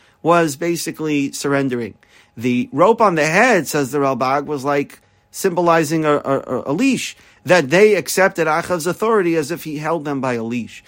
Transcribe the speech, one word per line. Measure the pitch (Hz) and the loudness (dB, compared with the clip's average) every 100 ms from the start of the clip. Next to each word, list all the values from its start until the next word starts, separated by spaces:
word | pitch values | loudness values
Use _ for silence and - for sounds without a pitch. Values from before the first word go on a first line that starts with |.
| _ _ | _ _
was | 180 170 165 139 | 2 4 2 -2
basically | 170 170 - - 156 147 139 | -4 -4 -6 -6 -2 -2 -2
surrendering. | - 143 139 139 123 113 - _ _ _ - | -4 -2 0 0 -4 -6 -12 _ _ _ -6
The | 120 123 120 | -2 0 -2
rope | 135 185 226 | 2 2 4
on | 208 | 2
the | 165 151 | 2 2
head, | 175 247 208 139 | 2 4 2 0
says | 151 135 | -2 -2
the | 147 | 0
Ralbag, | 139 131 127 139 147 | -2 0 0 -2 -4
was | 147 | -6
like | 131 143 135 - _ _ _ | -2 -2 -2 -10 _ _ _
symbolizing | - 190 175 170 165 151 160 | -6 -2 0 2 2 2 0
a, | 156 147 | 0 0
a, | - 135 - 123 - | 0 -2 -2 -6 -4
a | |
leash, | 143 269 247 - - - _ | 0 0 0 -4 -12 -20 _
that | - 180 135 | 2 2 4
they | 170 214 | 4 6
accepted | 196 151 - 185 185 156 | 4 0 2 2 2 0
Achav's | 156 165 180 156 | 0 -2 -4 -2
authority | 165 220 220 175 165 | -2 0 2 2 0
as | 139 | -2
if | 165 | -6
he | 160 147 | -8 -8
held | 156 170 | -4 -4
them | 147 139 | -4 -4
by | 131 | -2
a | 120 | -4
leash. | 113 120 107 - | -4 -6 -8 -14